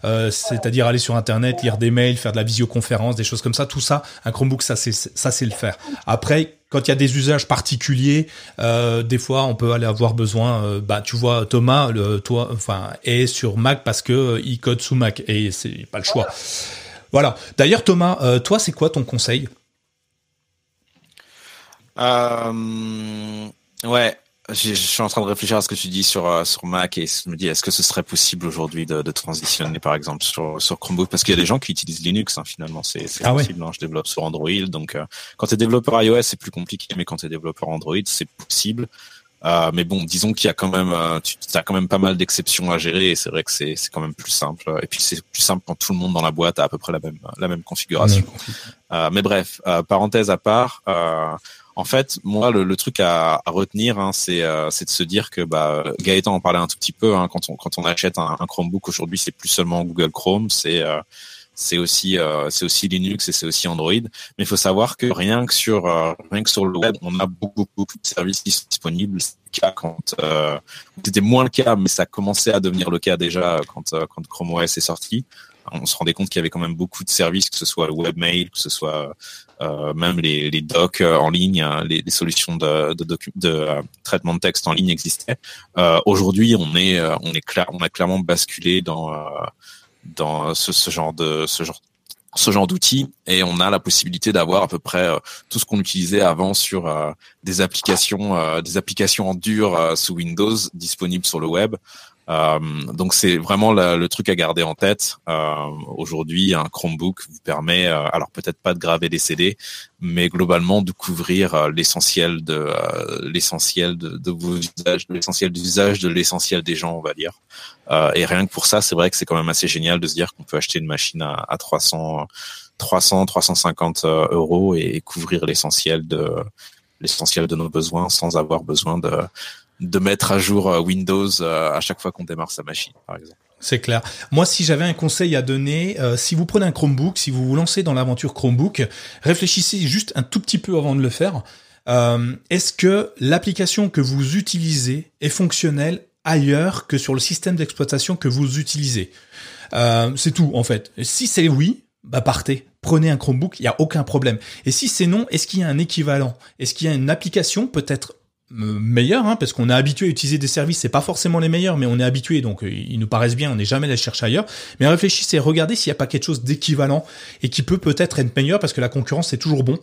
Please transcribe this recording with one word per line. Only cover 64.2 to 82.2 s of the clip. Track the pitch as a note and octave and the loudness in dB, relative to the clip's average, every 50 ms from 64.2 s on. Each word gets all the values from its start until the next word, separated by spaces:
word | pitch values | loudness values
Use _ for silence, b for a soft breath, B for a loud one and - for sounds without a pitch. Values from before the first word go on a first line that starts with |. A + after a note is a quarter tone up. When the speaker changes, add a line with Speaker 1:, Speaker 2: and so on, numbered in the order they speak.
| B B B - | B B B -6
Speaker 2:
il | G2+ | -2
faut | - G2+ | -2 0
savoir | F2 - F#2+ F#2 G2 A#2 B2+ - | 2 2 2 4 2 2 0 0
que | - B2 | -2 -2
rien | B2 A#2 - F#2 G2+ A2+ A#2+ B2 | -2 0 0 0 2 2 0 0
que | A#2 | 0
sur, | - - - A2+ A2 G2+ F2 | 0 0 2 2 0 2 2
euh, | F2 E2+ E2 D#2+ E2 D#2+ - - - | 2 0 2 0 0 -4 -6 -10 -6
rien | F#2+ G#2 | -6 -2
que | A2 - | -2 0
sur | - G#2 G2 | 0 2 2
le | F#2 F#2 F2 | 0 2 2
web, | F#2+ A2+ G#2 - | 2 0 0 -2
on | F2 F2 F2+ F#2+ | -6 -6 -2 -2
a | G2 | -2
beaucoup, | F#2 F2+ - G#2 G2+ _ G#2+ G2+ - _ | -2 -4 -6 -8 -6 _ -4 -4 -4 _
beaucoup | - G2+ - - - | -6 -6 -6 -6 -10
de | - | -8
services | - - - F2 F#2+ G2 - | -6 -4 -2 -2 -2 -4 -4
qui | - G2+ | -2 -2
sont | - - - _ | -2 -2 -2 _
disponibles. | - - - E2 E2 F2 G2+ G2+ G2 F2+ | -8 -6 -4 -4 -2 -2 -2 -2 -2 -4
C'est | - - - _ _ | -6 -6 -8 _ _
le | - - - | -10 -2 0
cas | - F#2+ | 0 0
quand, | F#2+ - - E2 E2 E2 - - - - | -2 -4 -8 -8 -8 -6 -8 -8 -4 -2
euh, | - D#2 D#2+ D#2 D2+ D2+ D2 C#2+ B B B B B B B - - | -2 0 2 2 0 0 -2 -6 B B B B B B B -6 -6
c'était | G#2+ F#2+ G#2 | 0 0 2
moins | G2 G#2+ B2 B2+ B2+ | 4 6 6 4 4
le | C3 | 4
cas, | - - B2+ A#2+ A2+ | 2 2 4 4 4
mais | G2+ F#2+ F#2 | 4 2 0
ça | - - F2+ | 2 0 -2
commençait | - - - G2 G2+ G2+ - - A#2 G2+ | -2 -2 -4 -2 -2 0 0 2 2 2
à | G2 | 2
devenir | F#2 F#2 F2+ F#2 F2+ E2+ | 2 0 0 0 -2 0
le | F2 E2+ | -2 0
cas | - G2 F2+ E2 | 2 0 0 0
déjà | F2 E2 D#2+ F#2 F2 F2 E2+ D#2 D2 - | 0 -2 -2 0 0 0 0 0 -2 -4
quand, | - - - - | -10 -10 -8 -6
euh, | - D#2+ D#2+ - | -4 -4 -4 -6
quand | _ - E2 | _ -16 -16
Chrome | - - - F2 E2+ | -14 -10 -8 -6 -4
O | E2+ E2+ | 0 0
S | E2+ E2+ - E2 | 0 0 0 -2
est | |
sorti. | - - E2 - - - A2 A#2+ C3 B B B B B B B B - | -2 -4 -4 -6 -6 -6 -6 -6 -6 B B B B B B B B -12
On | - - B1 | -10 -6 -4
se | - - | -4 -4
rendait | - E2+ E2+ | -2 -2 -2
compte | E2+ - G2 F#2+ | 0 -2 -4 -2
qu'il | - F#2 | -2 -2
y | |
avait | E2 E2 | -2 -2
quand | - F2 | -4 -4
même | E2+ E2+ E2+ | -4 -4 -4
beaucoup | D#2+ F2+ F2+ - - F#2 | -4 -6 -6 -6 -10 -6
de | - | -2
services, | - - F#2 E2+ F2 G2 F2+ - | 0 2 2 2 2 2 0 0
que | - | -2
ce | - E2 | -4 -4
soit | - - - E2 D#2 | -4 -2 -2 -2 -2
le | |
webmail, | D#2 D#2+ E2+ E2+ D#2+ E2+ E2+ E2+ F2 F2+ F2 F2 | -2 -2 -2 -4 -2 0 0 0 0 0 -2 -4
que | _ - | _ -8
ce | - D2+ | -6 -4
soit, | - - D#2 D2+ D2+ D#2 D2 C#2+ D#2 B B B B B B B _ _ | -4 -4 -4 -4 -4 -4 -6 -8 -12 B B B B B B B _ _
euh, | - D#2 D2+ D2 D2+ D2 D2 | -6 -6 -6 -4 -6 -6 -4
même | D#2 E2+ F2 F2+ F2 | -2 -2 0 0 0
les, | E2 D#2 D2+ D2+ D2 D2+ | 0 0 0 0 -2 0
les | D2+ D#2+ | -2 -2
docs, | D2+ D2+ - E2+ F2 F2+ - - | -4 0 2 2 2 2 2 2
euh, | F#2 E2+ D#2+ | 4 4 6
en | D2+ D2 D#2 | 4 4 4
ligne, | E2+ F2+ F2+ F#2+ F#2+ E2+ | 2 2 2 2 2 2
hein, | D#2 D2+ D2 D#2 D#2+ | 0 0 -2 -2 -2
les, | D#2 E2 D#2+ | -2 -2 -4
les | - E2+ | -2 -2
solutions | - - | -2 -2